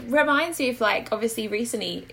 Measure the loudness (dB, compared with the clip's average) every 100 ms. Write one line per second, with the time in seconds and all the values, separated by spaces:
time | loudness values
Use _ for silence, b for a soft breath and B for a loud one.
0 | 0 2 4 4 2 0 -2 2 2 2
1 | -2 -2 -2 -2 -2 -2 -2 -4 -4 -6
2 | -10